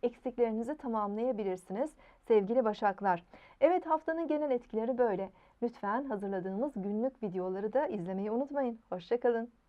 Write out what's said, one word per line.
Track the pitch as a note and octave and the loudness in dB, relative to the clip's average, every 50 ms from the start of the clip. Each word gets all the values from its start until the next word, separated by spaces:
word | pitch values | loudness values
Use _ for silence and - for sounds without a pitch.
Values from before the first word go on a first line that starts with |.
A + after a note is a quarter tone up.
| - | -2
Eksiklerinizi | A#3+ A#3+ - _ C4 A#3+ - A#3+ A3+ A3 A3 A#3 A3+ D4+ | -4 -4 -4 _ -8 0 0 0 0 2 -2 -4 -4 -6
tamamlayabilirsiniz | D4+ - C4 A3+ A3 G#3 G3+ G3+ G#3+ A#3 B3+ B3+ G3+ G#3+ G3 F#3 F3+ - - F#3 G3+ C4+ D4+ - _ - - - _ _ - | -6 -4 -4 -2 0 0 -2 -2 -2 -2 -2 -2 -2 -2 -4 -4 -4 -6 -8 -4 -2 -2 -4 -4 _ -20 -20 -20 _ _ 4
sevgili | A#3 G#3+ G3 F#3+ A#3 B3+ B3 | 6 6 6 6 2 4 4
Başaklar. | A3 G#3 - - G#3 F#3+ - G3 G3+ F3+ F3 F3 _ - - - - - _ | 2 2 2 0 0 0 2 2 2 2 2 0 _ -20 -20 -20 -20 -4 _
Evet, | C4+ D#4 F4+ F#4 F4+ | 4 4 4 4 2
haftanın | D#4+ D#4 D#4 D#4 - D#4+ E4 E4+ C#4+ | 2 0 0 2 -2 -2 -2 0 0
genel | D4+ D4+ D4+ D4 | 0 0 2 0
etkileri | C4 B3 A#3+ - - A3 A3 A3+ C4 A#3+ | 0 0 -2 -4 -4 -2 -2 -2 2 2
böyle. | B3 A#3 G3+ F3+ F#3+ F#3+ - - - - _ _ - | 2 2 2 0 -2 -6 -10 -18 -20 -20 _ _ -4
Lütfen | A#3+ A#3 - - G3+ G#3 B3 C#4+ | -4 -4 -4 -4 -2 -2 -2 -2
hazırladığımız | C4+ A3+ G3+ G3 G3 G3 F#3+ F3 F#3+ F#3+ G3 A#3+ D4 C4+ | -2 -6 -4 -4 -2 -4 -2 -2 -4 -2 -2 -4 -4 -4
günlük | G#3+ F#3 G3+ G#3 G#3+ A3+ C4 C4 _ - | -4 -4 -4 -2 0 -2 -2 -2 _ -8
videoları | G#3 F3+ F#3 F#3 F#3 F#3 F#3+ G3+ G#3+ A3 | -4 -4 -2 -2 -2 -2 -2 -4 0 0
da | B3+ D4+ | 0 0
izlemeyi | D4+ F#4 G3+ E3+ F3 F#3+ F#3+ G3 G#3+ | 0 -2 -4 -4 -4 -4 -4 -4 -2
unutmayın. | G#3+ A#3 C#4 C#4 C#4+ C#4+ C#4 B3 A#3 A3+ _ _ | -2 -2 -2 -2 -2 -2 -2 -2 -4 -6 _ _
Hoşça | - F#3 E3+ - A#3 A#3+ | -10 -10 -4 -2 -2 2
kalın. | - B3 A#3+ A#3 A3+ A#3+ _ _ _ | 2 2 2 2 -2 -6 _ _ _